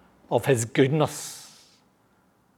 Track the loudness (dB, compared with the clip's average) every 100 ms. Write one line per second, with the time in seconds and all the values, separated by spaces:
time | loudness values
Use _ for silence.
0 | _ _ _ -2 2 0 0 2 2 2
1 | 0 -2 -14 -16 -20 -20 -20 _ _ _
2 | _ _ _ _ _